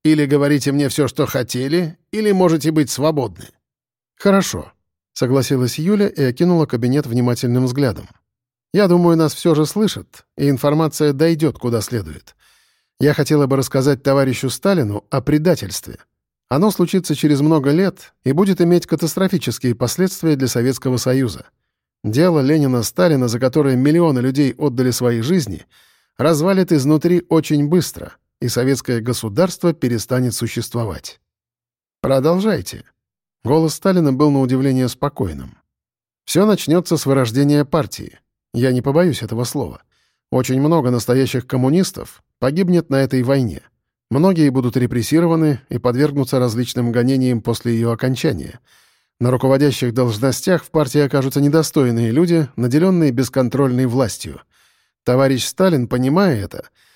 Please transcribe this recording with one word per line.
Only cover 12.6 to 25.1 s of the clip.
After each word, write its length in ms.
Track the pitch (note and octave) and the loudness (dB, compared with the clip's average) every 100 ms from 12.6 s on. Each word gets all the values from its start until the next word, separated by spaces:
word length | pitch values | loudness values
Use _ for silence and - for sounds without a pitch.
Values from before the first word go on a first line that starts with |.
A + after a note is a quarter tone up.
| _ _ _ _ | _ _ _ _
Я 140 | C#3 | 0
хотела 340 | D3 C#3+ D3+ C3+ | 2 0 2 2
бы 80 | C3+ | 0
рассказать 480 | B2+ C3+ C3 C3 | 0 0 0 0
товарищу 440 | C#3+ C#3 C3+ A#2+ C3+ | 0 2 2 0 -4
Сталину 560 | - G3 F#3 A2 G2+ - | -2 0 0 -2 -6 -4
о 120 | C#3 | -4
предательстве. 760 | C3+ D3+ E3 E3 F#2+ - - - _ _ _ _ _ | 0 0 2 0 -2 -12 -14 -20 _ _ _ _ _
Оно 220 | C3 G#3 | 0 0
случится 460 | - F3 F#3+ E3+ D3 | 2 0 0 -2 -2
через 240 | D3+ C#3+ | 2 2
много 320 | D3+ D#3+ C3+ | 4 2 2
лет 420 | D#3 F#3+ - - _ | 2 0 -4 -20 _
и 80 | B2 | -4
будет 300 | C#3+ G3 F3 | 0 2 2
иметь 260 | E3+ F3 - | 2 2 0
катастрофические 880 | D#3 E3 - F#3+ E3+ C3 A#2 B2 | -4 -2 -2 -2 -2 -4 -4 -4
последствия 640 | A2+ A#2+ - F#3 - E3 C#3+ | -2 -4 -2 -2 -2 -2 0
для 100 | C3 | 0
Советского 520 | B2 B2 B2+ C3+ B2 | 0 -2 -2 -4 -2
Союза. 480 | C3 C3 B2 B1+ - _ _ _ _ _ G#2 | 0 0 -2 -6 -18 _ _ _ _ _ -4
Дело 320 | A#2 F3+ D#3+ | 0 2 2
Ленина-Сталина, 840 | C3 D#3 C#3 B2 G#2+ - F3+ C#3+ B2 | 2 2 2 0 -2 0 2 2 0
за 140 | A2+ | 0
которое 340 | B2+ D#3 C#3 | 0 0 2
миллионы 460 | B2+ C#3 E3 E3+ C3 | 2 2 2 2 2
людей 340 | B2+ C3+ C#3 - | 0 0 0 0
отдали 360 | D3 A#2+ B2+ | -4 0 -2
свои 300 | A#2 B2 | 0 0